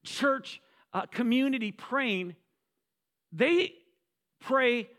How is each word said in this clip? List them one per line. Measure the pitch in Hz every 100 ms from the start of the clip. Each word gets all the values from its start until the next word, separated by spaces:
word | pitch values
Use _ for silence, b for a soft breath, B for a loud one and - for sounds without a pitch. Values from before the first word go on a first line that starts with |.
church, | - - 277 269 - - b b b
uh, | 190 -
community | - 240 254 269 262 214
praying, | - - 262 254 190 180 165 _ _ _ _ _ _ _ _ _
they | 165 262 349 - - _ _ _ _ _ _
pray | - 262 254 240 208